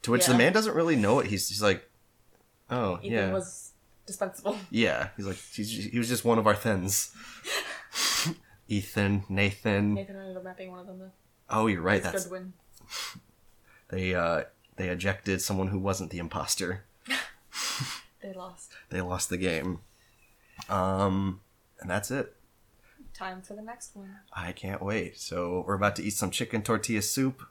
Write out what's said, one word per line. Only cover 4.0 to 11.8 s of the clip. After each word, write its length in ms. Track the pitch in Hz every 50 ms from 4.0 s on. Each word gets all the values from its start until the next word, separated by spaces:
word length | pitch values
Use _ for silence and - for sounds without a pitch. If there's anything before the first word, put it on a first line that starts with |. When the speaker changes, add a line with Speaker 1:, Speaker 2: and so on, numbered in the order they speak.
| _
Speaker 2:
dispensable. 520 | - 190 - 202 190 - - - 196 208 214 190
<laughs> 60 | 170
Speaker 1:
Yeah, 400 | - 113 113 92 71 60 73 90 -
he's 80 | - 98
like, 120 | 98 92
"He's, 480 | - - - - - 104 98 - 82 101 104
he 60 | -
was 120 | 120 117 113
just 140 | 123 113 -
one 120 | 117 117
of 80 | 113 104
our 100 | 107 101
thins." 560 | 98 - 117 104 92 90 95 101 - - - -
<laughs> 1500 | - - - - - - - - - - - - - - - - - - - - - - 165 - - - - - - _
Ethan, 560 | - 104 101 95 - - 107 101 98 101 98 98 -
Nathan. 640 | 95 98 101 101 98 - - 110 101 101 104 104 104
Speaker 2:
Nathan 200 | 98 98 - -
ended 220 | - 190 190 185
up 60 | 185 185
not 140 | 185 185
being 140 | 185 190 185
one 80 | 180 180
of 80 | 180
them, 120 | 202 185 185
though. 120 | 190 190 - _ _ _ _ _ _ -
Speaker 1:
Oh, 180 | - 110 107
you're 140 | 113 101 87